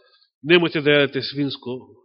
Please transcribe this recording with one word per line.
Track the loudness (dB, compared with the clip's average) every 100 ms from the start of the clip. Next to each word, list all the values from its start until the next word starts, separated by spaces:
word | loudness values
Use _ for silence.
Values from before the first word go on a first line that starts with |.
| _ _ _ _
„немојте | 2 2 2 0
да | 2
јадете | 2 2 -2 -8
свинско“ | -6 -6 -6 -12 -14 -16 _